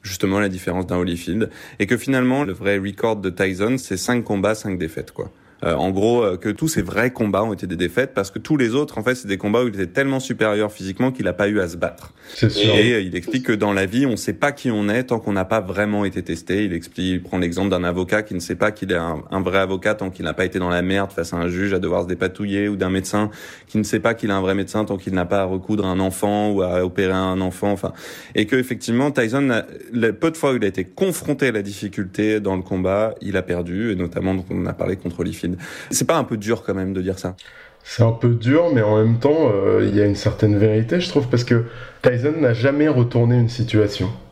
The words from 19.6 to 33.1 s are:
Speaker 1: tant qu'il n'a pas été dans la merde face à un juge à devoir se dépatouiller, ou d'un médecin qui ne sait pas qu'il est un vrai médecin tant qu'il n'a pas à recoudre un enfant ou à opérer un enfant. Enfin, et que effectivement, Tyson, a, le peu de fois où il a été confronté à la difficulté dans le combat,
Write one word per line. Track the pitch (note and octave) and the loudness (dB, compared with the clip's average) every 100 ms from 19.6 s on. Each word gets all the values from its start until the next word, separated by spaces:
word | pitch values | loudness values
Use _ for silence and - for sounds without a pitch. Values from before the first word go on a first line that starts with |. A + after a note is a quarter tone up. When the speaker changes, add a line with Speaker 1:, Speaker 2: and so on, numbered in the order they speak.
| F#2+ F#2+ G#2 | 0 0 0
Speaker 1:
tant | G#2 F#2+ | -2 -4
qu'il | F2+ E2+ | -6 -6
n'a | |
pas | - F#2 | -2 -2
été | F#2+ | -2
dans | F2+ | 0
la | F2 | 0
merde | F2+ G2 F#2+ | 0 0 -2
face | - E2+ | -4 -4
à | E2+ | -2
un | F2 | -2
juge | F2 G2+ F#2+ | -2 -2 0
à | |
devoir | E2+ F2+ | 0 -2
se | F2+ | -2
dépatouiller, | F2 F#2+ - G#2 G2 G#2 | -2 -4 -4 -4 0 -2
ou | G2+ | -2
d'un | F#2 | -2
médecin | F#2 F#2 G#2 G#2+ - - - - | -2 -2 -2 -2 -6 -18 -20 -4
qui | A2 | -2
ne | |
sait | G2+ A2 | 0 0
pas | A#2 A2+ | 0 0
qu'il | G#2+ | -2
est | |
un | G2 | 0
vrai | F#2+ G2 | 0 0
médecin | F#2+ A2 | -2 -4
tant | G#2 G2 | -2 -4
qu'il | F#2 | -2
n'a | F#2+ F2 | -2 0
pas | G2+ | 0
à | F#2 | 0
recoudre | F#2+ F#2 G#2+ F#2 | -4 -2 -2 0
un | F#2+ | 0
enfant | F#2 F2 G#2 G#2 G#2 | -2 0 0 2 2
ou | G2+ | 0
à | F2+ F2+ | 0 0
opérer | F2+ F2+ F#2+ | 0 0 0
un | F#2+ F#2+ F#2 | 0 0 0
enfant. | F#2 F2+ G2+ | -2 -2 -2
Enfin, | G2 F#2 - - - - | -2 -4 -8 -16 -16 -4
et | - G#2+ | -2 2
que | C3+ | 0
effectivement, | A#2+ A#2 - A#2 C#3+ | 0 -6 -2 0 2
Tyson, | C#3 A2+ C3+ C#3 | 0 0 0 2
a, | A2+ - - - | 0 -4 -14 -8
le | A#2 A2+ | 0 0
peu | G2+ E3 | 2 -2
de | D#3+ | 0
fois | C#3+ | 0
où | B2+ | 2
il | |
a | G2+ | 0
été | F#2+ F2+ | -2 -8
confronté | - F#3+ E3 - C#3+ C3+ | -2 -2 -2 -4 0 0
à | |
la | G#2+ | 0
difficulté | G2 G2 G#2 G2 F#2+ - G#2+ G#2+ | -4 -8 -8 -6 -6 0 0 2
dans | G2 F#2 | 0 -2
le | |
combat, | F2+ F#2+ F#2 G2 A2 | -2 -2 0 2 0